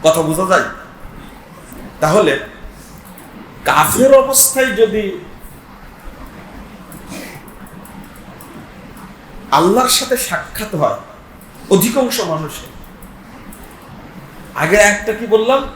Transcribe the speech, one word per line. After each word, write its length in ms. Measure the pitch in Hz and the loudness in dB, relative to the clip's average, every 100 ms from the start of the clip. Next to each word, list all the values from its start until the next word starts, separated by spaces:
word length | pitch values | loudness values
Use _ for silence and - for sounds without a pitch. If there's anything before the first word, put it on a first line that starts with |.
কথা 200 | 160 160 | 4 2
বোঝা 220 | 156 160 | 0 -2
যায়? 240 | 185 180 - - - - - - - - - - - - - - | 2 2 0 -10 -18 -18 -18 -16 -18 -20 -20 -20 -20 -18 -18 -2
তাহলে 400 | 156 185 165 135 - - - - - - - - - - - - | 2 4 4 0 -6 -16 -18 -18 -20 -20 -20 -20 -20 -20 -20 -6
কাফের 500 | - 143 156 - 262 | 0 4 4 4 8
অবস্থায় 600 | 269 269 262 - 262 262 202 | 8 6 2 2 2 0 4
যদি 420 | 220 214 202 180 - - - - - - - - - - - - - - - - - - - - - - - - - - - - - - - - - - - - - - - - - - - | 2 2 -4 -6 -12 -18 -18 -18 -20 -20 -20 -18 -18 -16 -18 -18 -18 -18 -18 -18 -18 -18 -14 -14 -14 -16 -18 -20 -18 -18 -18 -18 -18 -20 -20 -20 -18 -18 -18 -18 -18 -18 -18 -20 -18 -18 0
আল্লাহর 380 | 139 170 220 254 | 2 4 4 2
সাথে 280 | - 262 247 | 0 0 -2
সাক্ষাৎ 580 | - 170 - - 208 | -2 -6 -6 -10 -6
হয় 240 | 170 127 - - - - - - - - | 0 0 -2 -12 -20 -20 -20 -20 -20 2
অধিকাংশ 500 | 185 240 254 247 - | 4 4 2 0 -2
মানুষের, 480 | 180 156 151 - - - - - - - - - - - - - - - - - - - - | -4 -4 -6 -10 -16 -18 -20 -20 -20 -20 -20 -20 -20 -18 -20 -20 -20 -20 -18 -18 -20 -20 -12
আগে 220 | - 160 208 | -4 2 6
একটা 360 | 208 208 214 | 6 4 -4
কি 140 | 214 226 | -4 2
বললাম? 380 | 220 226 262 269 | 2 4 2 0